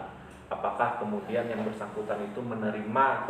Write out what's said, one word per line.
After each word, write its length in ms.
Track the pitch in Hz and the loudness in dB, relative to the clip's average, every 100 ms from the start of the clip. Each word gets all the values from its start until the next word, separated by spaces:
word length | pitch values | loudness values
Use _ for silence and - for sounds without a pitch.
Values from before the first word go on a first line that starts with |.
| - - - - - | -6 -10 -14 -14 -6
Apakah 480 | - 101 - 117 - | -2 0 2 2 2
kemudian 480 | 107 104 107 120 | -2 -2 0 0
yang 160 | 117 107 | 0 0
bersangkutan 600 | 110 - 101 107 107 104 | -2 -2 -6 -4 -2 -2
itu 120 | 101 123 | -2 -4
menerima 680 | 120 110 107 107 104 131 135 - - | -4 -2 0 -2 2 6 6 4 0